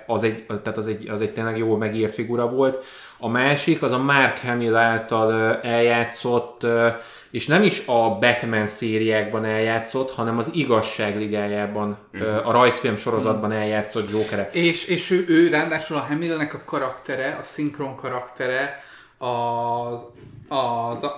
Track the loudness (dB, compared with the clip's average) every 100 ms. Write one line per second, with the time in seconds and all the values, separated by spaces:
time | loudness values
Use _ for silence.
0 | -4 0 0 -2 -6 -6 -6 -4 -4 -6
1 | -6 -4 -4 -2 -4 -2 0 0 0 0
2 | -2 -2 -2 0 0 2 2 0 -8 -18
3 | -20 -8 -2 2 2 2 2 0 0 0
4 | 4 4 4 2 -4 0 2 4 4 2
5 | 0 2 2 4 2 0 0 2 4 4
6 | 0 -4 0 0 -2 -4 0 4 2 0
7 | -8 -20 -10 -6 2 4 4 2 2 2
8 | 4 4 4 2 0 0 0 -2 -2 0
9 | 2 2 0 -2 -2 0 2 0 -2 -2
10 | -2 -2 -2 0 -2 -2 2 2 2 -2
11 | -2 -2 -2 -2 -2 -2 -2 -2 -4 -6
12 | -12 -6 -2 0 2 4 4 4 0 -2
13 | -2 0 0 0 -2 -2 0 -2 -2 -4
14 | -2 -2 -2 -2 -2 0 2 2 0 -2
15 | 2 2 4 6 6 4 0 -2 -4 -4
16 | -2 -4 -2 -2 -4 -8 -8 -4 -4 -6
17 | -8 -6 -4 -6 -8 -6 -6 -4 -8 -8
18 | -8 -8 -8 -6 -4 -2 -4 -8 -18 -20
19 | -20 -10 -4 -2 -2 -2 -2 -2 -4 -8
20 | -12 -20 -20 -20 -6 -2 0 -2 -2 -4
21 | -6